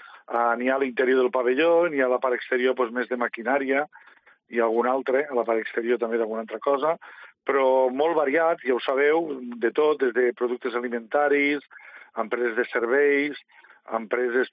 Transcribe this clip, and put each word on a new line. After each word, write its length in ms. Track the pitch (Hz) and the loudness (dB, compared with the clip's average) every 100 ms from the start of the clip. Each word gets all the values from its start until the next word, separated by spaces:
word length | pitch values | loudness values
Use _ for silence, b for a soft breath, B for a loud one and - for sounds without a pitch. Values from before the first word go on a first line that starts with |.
| B B B | B B B
Ah, 300 | 120 120 117 | -2 0 0
n'hi 140 | 127 | 0
ha 80 | 135 | 0
a 20 | |
l'interior 380 | 135 117 127 131 | -2 0 2 2
del 80 | 123 | 2
pavelló, 560 | 127 120 131 165 170 175 | 0 0 2 4 4 2
n'hi 80 | 143 | 0
ha 60 | 127 | 0
a 60 | 123 | 0
la 20 | |
part 160 | 131 | 0
exterior, 400 | 120 - 127 127 | -2 -2 0 0
doncs, 200 | 127 117 123 | 0 -2 -4
més 140 | 117 | -4
de 60 | 123 | -4
maquinària, 600 | 120 - 113 139 135 135 - B B B B B _ | -4 -4 -2 -2 0 -2 -4 B B B B B _
i 120 | 117 | -2
algun 240 | 113 117 120 | 0 2 0
altre, 360 | 135 131 131 147 | 0 0 -2 0
a 60 | 123 | -2
la 60 | 113 | 0
part 160 | 113 | -2
exterior 380 | 110 120 117 120 | -2 -4 -2 -2
també 160 | 113 117 | -2 -2
d'alguna 240 | 110 110 | -2 -6
altra 160 | 110 107 | -8 -6
cosa, 320 | 143 139 151 170 B B B B - | -2 0 0 -2 B B B B -2
però 460 | 139 131 131 127 | 2 4 4 2
molt 240 | 131 160 156 | 2 0 0
variat, 460 | 139 160 165 170 123 | 0 2 2 0 0
ja 80 | |
ho 80 | 120 | -2
sabeu, 460 | - 135 147 165 160 135 123 120 | 0 2 2 2 0 -6 -10 -2
de 80 | 117 | 0
tot, 300 | - 151 147 | 2 2 2
des 140 | 127 117 | 0 2
de 140 | 123 | 0
productes 400 | 110 120 123 127 | 0 -2 -4 -4
alimentaris, 880 | 120 123 117 113 147 147 143 143 143 - B B B B 120 | -4 -4 -6 -2 0 2 2 2 -2 -6 B B B B -8
empreses 380 | 110 120 120 110 | -4 -2 -2 -2
de 80 | 113 | -2
serveis, 680 | 120 117 135 147 143 147 135 _ B B B - | -2 0 2 4 2 -2 -6 _ B B B -8
empreses, 560 | 117 110 120 123 123 120 | -6 -4 -2 0 0 -2